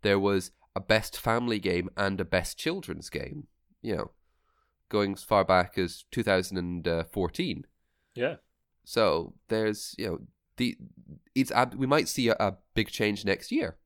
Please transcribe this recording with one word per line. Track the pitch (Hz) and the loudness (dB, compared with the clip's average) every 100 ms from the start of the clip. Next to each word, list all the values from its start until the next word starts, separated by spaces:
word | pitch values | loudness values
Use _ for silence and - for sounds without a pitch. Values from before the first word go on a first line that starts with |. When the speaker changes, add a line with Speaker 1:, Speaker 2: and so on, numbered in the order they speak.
Speaker 1:
There | 104 98 | 4 4
was | 98 98 92 _ _ - | 4 2 0 _ _ -10
a | |
best | 92 110 - - | 2 2 2 -6
family | - 117 120 107 | 0 2 2 0
game | 95 87 87 - | 0 0 -2 -2
and | 98 98 | -2 -2
a | 92 | 0
best | 92 85 - | 0 0 -4
children's | - 185 127 80 73 | -4 -4 -6 -10 -8
game, | 69 69 78 - _ _ _ | -8 -8 -10 -14 _ _ _
you | 110 95 | -6 -4
know, | - _ _ _ _ _ _ _ _ | -4 _ _ _ _ _ _ _ _
going | 107 101 | 0 0
as | 98 | -2
far | - 107 | 2 2
back | 95 92 90 - | 6 4 4 -2
as | 90 - - | -4 -4 -8
two | - | -4
thousand | 110 95 92 92 | 2 2 2 -4
and | 87 90 85 82 85 | -4 -4 -2 -2 -2
fourteen. | - 87 - 175 - - _ _ _ _ | -2 -2 -2 -4 -6 -10 _ _ _ _
Speaker 2:
Yeah. | - 127 - _ _ _ _ | -4 -4 -4 _ _ _ _
Speaker 1:
So | - - 104 78 85 - _ | -6 2 2 2 -2 -12 _
there's, | 110 110 107 - - | 0 0 -2 -8 -8
you | 107 | -6
know, | 85 - _ _ - | -6 -10 _ _ -4
the, | 120 - - - - 73 _ | -4 -4 -16 -20 -20 -20 _
it's | - 135 | -2 0
ab-, | - 123 | 2 0
we | 123 131 | 0 2
might | 147 - | 2 2
see | - 117 | 0 2
a, | 110 | 4
a | 104 95 _ - | 2 -2 _ -2
big | 107 | -2
change | - 107 101 101 | 0 0 0 -2
next | 98 - | -2 -2
year. | 294 92 - | -4 -4 -8